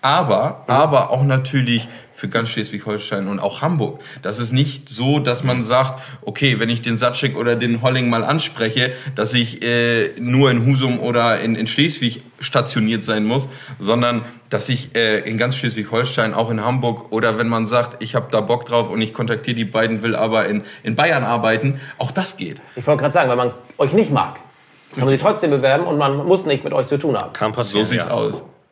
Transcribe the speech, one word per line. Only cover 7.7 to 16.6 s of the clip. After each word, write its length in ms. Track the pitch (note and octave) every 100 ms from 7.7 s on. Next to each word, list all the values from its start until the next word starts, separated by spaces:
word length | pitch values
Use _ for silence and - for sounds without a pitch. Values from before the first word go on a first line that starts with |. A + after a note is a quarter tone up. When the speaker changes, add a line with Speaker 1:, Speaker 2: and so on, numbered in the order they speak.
| A#2
Speaker 1:
Holling 280 | B2+ B2+ B2
mal 140 | A#2
anspreche, 680 | A2 D#3 - - A2+ A#2 B2+ B2+ - C3
dass 180 | A2+
ich, 280 | B2 A#2 -
äh, 480 | A#2+ A#2+ A#2+ A#2 G2+ -
nur 320 | A#2+ B2+ C#3
in 160 | A#2+ A#2
Husum 340 | C3+ C3 A#2+
oder 420 | A#2+ A#2+ A#2 G#2+
in, 140 | A2+ A2
in 120 | A2+
Schleswig 540 | - D#3+ D#3 A#2+ A2+ - -
stationiert 640 | - C3+ A#2+ B2 G#2+ A2+
sein 220 | G2+ A2 G#2+
muss", 240 | C3 C3+ - - -
sondern 400 | G2+ A#2 A#2+ A#2+ A2+ - _
dass 200 | G#2 -
ich, 260 | B2+ - A#2
äh, 240 | A2+ G#2+ -
in 80 | A2
ganz 200 | B2+ C3
Schleswig-Holstein, 760 | A#2+ G#2+ G2+ A2+ C3 - A2
auch 160 | G#2+ A#2
in 120 | A2+